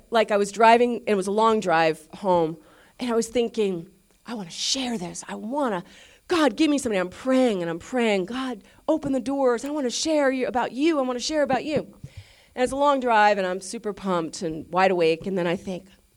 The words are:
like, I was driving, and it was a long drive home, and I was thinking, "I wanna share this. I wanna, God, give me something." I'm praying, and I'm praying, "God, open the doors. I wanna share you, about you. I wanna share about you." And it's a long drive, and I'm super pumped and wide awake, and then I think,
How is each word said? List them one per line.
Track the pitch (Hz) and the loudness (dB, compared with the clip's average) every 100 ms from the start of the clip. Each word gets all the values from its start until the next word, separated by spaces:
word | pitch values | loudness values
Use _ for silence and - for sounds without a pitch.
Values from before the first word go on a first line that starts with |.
| - | -2
like, | 233 220 | 0 2
I | 208 | 2
was | 202 | 0
driving, | 202 226 233 240 226 | 4 6 8 4 0
and | - | -2
it | |
was | 202 196 | -2 0
a | |
long | 208 226 214 | 2 2 2
drive | 185 160 165 156 - | 2 2 2 0 -8
home, | - 196 175 160 170 - - _ - | -6 2 2 2 -4 -16 -20 _ -10
and | 240 | -2
I | |
was | 226 226 | -2 0
thinking, | 247 233 226 202 175 165 _ _ _ - | 0 -2 0 -2 -2 -8 _ _ _ -14
"I | |
wanna | 233 165 | -12 -12
share | - - 269 247 220 | -8 -4 -4 -4 -6
this. | 175 170 - | -8 -12 -12
I | 202 | -12
wanna, | 208 294 254 180 - - - _ - | -6 -2 -2 -4 -8 -20 -20 _ -2
God, | 349 285 208 | 2 2 2
give | 311 | 2
me | 285 | 2
something." | 247 190 | 0 -2
I'm | 180 | -4
praying, | - 262 262 247 190 | -6 0 2 2 0
and | 170 | -4
I'm | 165 | -6
praying, | - 254 226 196 | -6 -2 2 0
"God, | 185 254 262 208 - _ - | -2 -6 -8 -10 -16 _ -2
open | 311 285 | -2 0
the | 262 | -4
doors. | 226 277 262 233 | -2 0 0 0
I | 277 | -4
wanna | 302 240 | -4 -4
share | - 320 302 269 | -4 0 2 2
you, | 262 233 | 0 -2
about | 240 - | -2 -4
you. | 240 320 302 | 0 0 2
I | |
wanna | 254 247 | -2 -4
share | 233 311 | -2 0
about | 277 254 | 0 0
you." | 302 269 160 - - - - _ _ | -2 -4 -4 -16 -20 -20 -20 _ _
And | 240 | -4
it's | 247 | -2
a | 269 | 2
long | 285 277 | 2 2
drive, | 247 220 208 202 | 2 4 6 4
and | 185 | -2
I'm | 190 | -4
super | 190 233 208 | -8 -10 -8
pumped | 190 190 175 160 - | -6 -2 -2 -2 -6
and | 165 156 - | -8 -8 -4
wide | 180 190 | 2 2
awake, | 175 160 165 196 | 4 2 2 -2
and | 190 | -2
then | 170 | -2
I | 196 | -2
think, | 196 175 - _ _ | -6 -12 -12 _ _